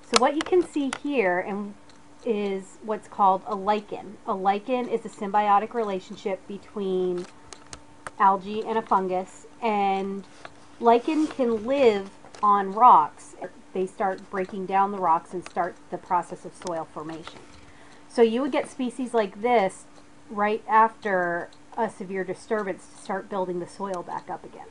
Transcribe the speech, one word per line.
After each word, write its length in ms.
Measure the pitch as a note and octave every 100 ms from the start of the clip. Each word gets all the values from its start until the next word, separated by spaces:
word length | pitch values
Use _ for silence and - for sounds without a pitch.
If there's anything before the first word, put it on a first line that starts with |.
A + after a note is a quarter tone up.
So 180 | - A3+
what 160 | B3+ D4
you 60 |
can 260 | - F4+ E4
see 240 | D4+ C#4 -
here 380 | D4 C#4 F#3 F3+
and 340 | G#3 G3+ G#3 - - - - - -
is 520 | G#3 G3+ G3 F#3+ -
what's 240 | G#3+ G#3 -
called 360 | - G3 F#3+ -
a 80 | G3+
lichen. 640 | F#3+ G#3+ G#3 - - G#3+ -
A 60 |
lichen 560 | G3 F#3+ G3+ G#3 B3+ A#3+
is 160 | A3+ A3
a 40 |
symbiotic 640 | - G3+ G#3 G#3 G3+ A3
relationship 720 | A#3+ G#3+ F#3+ - G3+ G#3 F#3 -
between 760 | G3+ - G#3+ F#3+ F#3 F3+ F3+ F#3 - - - - - - - - -
algae 420 | G3 G3 F#3+ G#3+ A3
and 120 | A3+
a 40 |
fungus, 680 | A3 G3+ F#3+ F#3 F#3+ - - -
and 640 | A#3 G#3 G3 G3 G3 G3 - - - - - -
lichen 460 | A#3 A#3+ A#3 D#4 D#4
can 380 | - A#3+ A3 A3
live 440 | C#4 B3 G3+ G3 - - -
on 300 | G#3 G3+ G3
rocks. 640 | G3 B3 F3+ D3 - - - - - -
They 140 | F#3+ F#3
start 440 | - G3 F#3+ G3
breaking 360 | G3 F#3 G3 F#3
down 260 | G3 G3
the 60 | G3+
rocks 360 | F3 E3 -
and 140 | F3+ -
start 300 | G3+ F3 - -
the 60 | E3+
process 460 | - F3+ E3+ F3+
of 100 | F3 - F#3
soil 220 | E3 D#3
formation. 460 | E3+ D#3 D#3+ E3+ - - - - - - - -
So 120 | -
you 200 | A3+ A3+
would 100 | C#4+
get 180 | C#4 -
species 440 | - B3 - B3
like 280 | A#3 G3+ G3+
this 440 | A#3 A#3+ F#3+ - - - - - -
right 320 | G#3 G#3 G#3+ -
after 840 | A3 A3+ - G#3+ F#3 F3 E3+ - - - -
a 120 | A3
severe 360 | - F#3 F#3+ F3+
disturbance 600 | F3+ - G#3+ G3 F3 -
to 140 | -
start 280 | - G3 -
building 300 | G3+ F#3 F3+
the 80 | E3+
soil 360 | - G3 F3+
back 260 | E3+ - -
up 140 | E3+
again. 220 | - - -